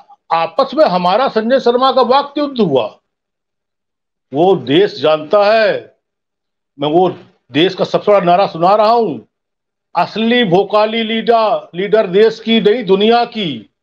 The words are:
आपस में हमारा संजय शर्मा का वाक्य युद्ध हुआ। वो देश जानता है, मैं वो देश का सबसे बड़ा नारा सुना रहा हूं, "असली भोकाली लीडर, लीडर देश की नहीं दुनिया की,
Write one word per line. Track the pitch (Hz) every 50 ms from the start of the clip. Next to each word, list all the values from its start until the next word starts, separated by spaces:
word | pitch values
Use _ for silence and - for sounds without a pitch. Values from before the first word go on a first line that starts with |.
| - _ - _ _ _ 165
आपस | 165 165 165 - - 185 - -
में | 277 311
हमारा | 240 175 180 180 175 185 220 262 269
संजय | - 220 214 226 262 262
शर्मा | - 240 240 247 254 269
का | 254 262
वाक्य | 240 220 254 277 269 277 - 302
युद्ध | 294 285 269 247
हुआ। | 214 175 139 127 110 104 - _ _ _ _ _ _ _ _ _ _ _ _ _ _ _ _ _ _ _ _ _ _ _ _ _ _ _ -
वो | 139 165 185 196
देश | 160 127 117 190 170 202 208 - 113
जानता | 127 151 156 156 151 151 - 208 202 202 220
है, | 226 220 202 165 127 110 - _ _ _ _ _ _ _ _ _ _ _ _ _ _ _ _ _ -
मैं | 143 151
वो | 151 175 185 175 - - - _ _ _ _ _
देश | 120 139 165 185 180
का | - 196
सबसे | - - 170 - -
बड़ा | 208 196 180
नारा | 175 175 180 196 180
सुना | - 160 165 180 202
रहा | 220 214 208
हूं, | 233 240 233 190 139 117 - _ _ _ _ _ _ _ _ _ _ _ _ _ _
"असली | 165 175 - - 202 220 226 240 247 240
भोकाली | 196 165 185 196 185 - 214 214 220 220 226 226
लीडर, | 214 226 226 220 233 233 226 226 214 180 151 147 - -
लीडर | 170 190 202 180 220 220 190
देश | 175 196 220 226 220 -
की | - 220 226 226
नहीं | 185 208 208 254 240
दुनिया | 175 190 196 208 220 233 240 240
की, | 233 - 220 208 165 135 113 101 _ _ _